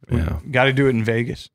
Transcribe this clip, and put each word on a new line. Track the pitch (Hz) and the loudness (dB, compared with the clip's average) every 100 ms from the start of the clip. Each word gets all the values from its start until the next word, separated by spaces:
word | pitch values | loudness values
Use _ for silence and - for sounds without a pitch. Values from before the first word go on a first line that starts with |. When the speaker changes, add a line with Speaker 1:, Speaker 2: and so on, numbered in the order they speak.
| - | -6
Speaker 1:
picks. | 120 | -4
Speaker 2:
Yeah. | 82 - - | -2 -6 -4
Speaker 1:
Gotta | 127 135 | 2 2
do | 135 139 | 4 2
it | |
in | 117 | 2
Vegas. | 110 113 120 - - | 0 -2 -2 -8 -14